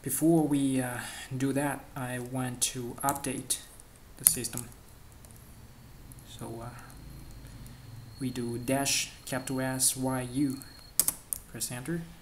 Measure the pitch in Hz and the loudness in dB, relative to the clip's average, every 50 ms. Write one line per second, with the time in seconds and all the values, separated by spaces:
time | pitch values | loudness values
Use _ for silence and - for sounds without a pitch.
0 | - 139 - - 151 160 170 160 151 143 147 139 139 135 131 131 127 123 123 120 | 0 0 2 6 8 8 10 10 8 6 6 6 6 6 4 4 2 2 -2 -4
1 | 117 - - - - - 131 127 131 135 135 135 147 143 131 - - - - 139 | -6 -6 -8 -10 -8 -6 0 2 2 4 4 4 2 2 0 -2 -6 -8 -6 -4
2 | 127 123 123 123 123 123 131 131 127 123 123 120 - - - 131 120 117 135 - | -4 -2 -2 -4 -4 -2 0 0 0 0 2 2 0 0 0 -2 -6 -6 -4 0
3 | - 139 - - - 135 120 - 135 - - - - - - - - - - - | 0 0 0 2 0 -2 -2 -2 -2 -4 -4 -4 -4 -14 -18 -18 -18 -20 -20 -20
4 | - - - - 135 - - 127 117 - - - - - - - - - - - | -18 -18 -14 6 8 8 8 8 0 -2 -4 -4 -6 -6 -12 -16 -18 -18 -18 -18
5 | - - - - - - - - - - - - - - - - - - - - | -18 -18 -18 -18 -16 -16 -16 -16 -16 -16 -16 -16 -16 -18 -18 -18 -18 -18 -16 -16
6 | - - - - - - - - 117 113 113 113 117 120 123 - - - - - | -16 -14 -16 -16 -14 -14 -10 -10 -8 -8 -6 -8 -8 -10 -10 -12 -14 -14 -14 -14
7 | - - - - - - - - - - - - - - - - - - - - | -14 -14 -12 -12 -12 -12 -14 -12 -12 -12 -12 -12 -12 -12 -12 -14 -14 -14 -14 -14
8 | - - - - 135 123 120 123 120 120 117 117 123 120 135 139 139 135 - - | -14 -14 -8 -4 -4 -2 -2 -2 -2 -2 -2 -2 2 4 4 4 6 4 4 4
9 | - - - - - - 135 131 131 - 135 131 131 131 131 131 131 - - 131 | 2 0 -6 -12 -6 -2 -2 -2 0 0 0 0 2 2 4 6 4 4 4 4
10 | 127 131 131 127 127 120 120 135 151 135 131 - - - - - - - - - | 2 2 2 2 0 0 2 4 4 4 2 -2 -8 -14 -16 -18 -18 -2 0 2
11 | - - - - - - - - - - - 117 - - 123 123 131 160 170 170 | 2 2 0 -2 -8 -8 -8 -8 -8 -10 -6 -4 -4 -4 -4 -4 -2 -2 -2 -2
12 | 165 - - - | -2 -6 -14 -18